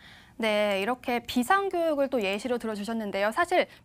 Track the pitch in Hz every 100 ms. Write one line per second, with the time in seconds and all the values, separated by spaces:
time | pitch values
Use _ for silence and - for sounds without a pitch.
0 | - - - - 226 208 208 196 202 254
1 | - 240 233 - 240 392 392 359 330 285
2 | 277 254 196 202 247 240 226 208 202 226
3 | 208 196 202 220 339 359 226 -